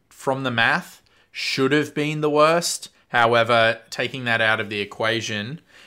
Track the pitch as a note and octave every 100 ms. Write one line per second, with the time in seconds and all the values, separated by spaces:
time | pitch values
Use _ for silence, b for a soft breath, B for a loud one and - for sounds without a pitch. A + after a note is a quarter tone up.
0 | _ - - C3+ C3 A#2 A#2 D#3+ - -
1 | _ b b - - - C3 D3+ D3 -
2 | D3+ D3+ D3+ D3 D#3 E3+ E3+ - - b
3 | b B2 A#2 A#2 A#2 A#2 A2+ A#2 - -
4 | B2+ C3+ A#2+ A2+ A2 A2 G2+ G#2 G2+ -
5 | A2 A2+ A2 G#2+ G#2+ D#3 B B